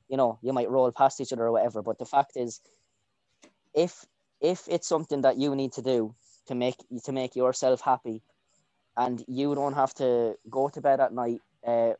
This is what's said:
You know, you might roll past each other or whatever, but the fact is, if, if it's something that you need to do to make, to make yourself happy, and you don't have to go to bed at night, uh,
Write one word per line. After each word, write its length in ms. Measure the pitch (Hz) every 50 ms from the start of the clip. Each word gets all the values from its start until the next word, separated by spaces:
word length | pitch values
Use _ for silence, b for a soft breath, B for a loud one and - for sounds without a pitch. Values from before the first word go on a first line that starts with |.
| _
You 100 | - 135
know, 220 | 135 131 117 110 117
you 120 | 117 127 135
might 160 | 127 120 120
roll 220 | 127 131 127 123
past 280 | - - 139 135 - -
each 140 | 135 - 135
other 120 | 117 117
or 60 | 117
whatever, 300 | 117 110 117 120 107 110 98
but 160 | 113 107 -
the 60 | 123
fact 320 | - - 139 135 - -
is, 240 | 131 123 117 - - b b b b b b _ _ _ _ _ _ _ _ _ _ _ - _ _ _ _ -
if, 300 | 151 175 175 - - - _ _ _ _ _ _ -
if 260 | 143 170 185 - - -
it's 180 | 170 165 -
something 340 | - 175 151 160 - 151 139
that 160 | 135 131 -
you 160 | 131 143 147 139
need 180 | 135 135 127 -
to 80 | 131
do 340 | 117 131 127 117 110 110 120 _ _ _ _ _ _
to 80 | - 131
make, 220 | 123 123 127 123 - - - 123 117 -
to 80 | -
make 240 | 135 135 127 127 -
yourself 460 | 123 127 127 131 - 139 127 127 -
happy, 420 | - 139 127 - - 120 110 110 - _ _ _ _ _ _ _ _ _ _ _ _ _ -
and 280 | 117 123 127 123 120 -
you 260 | - 127 131 143 143 143
don't 200 | 139 143 139 135
have 200 | 147 135 - -
to 400 | - 135 127 120 120 117 113 101 - - 110
go 200 | 120 131 135 143
to 120 | - 151
bed 180 | 127 143 135 135
at 140 | 135 - 117
night, 280 | 127 123 117 117 - - _ _ _ -
uh, 240 | 120 117 117 117 117 107 -